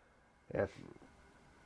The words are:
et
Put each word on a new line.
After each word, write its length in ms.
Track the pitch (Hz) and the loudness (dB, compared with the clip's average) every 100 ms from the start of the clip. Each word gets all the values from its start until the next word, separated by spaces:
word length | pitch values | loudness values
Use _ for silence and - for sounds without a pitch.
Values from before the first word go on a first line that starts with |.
| - - - - - | -20 -20 -20 -16 0
et 160 | - 98 - 50 - - - - - - - | 4 4 2 -12 -12 -16 -18 -20 -20 -20 -20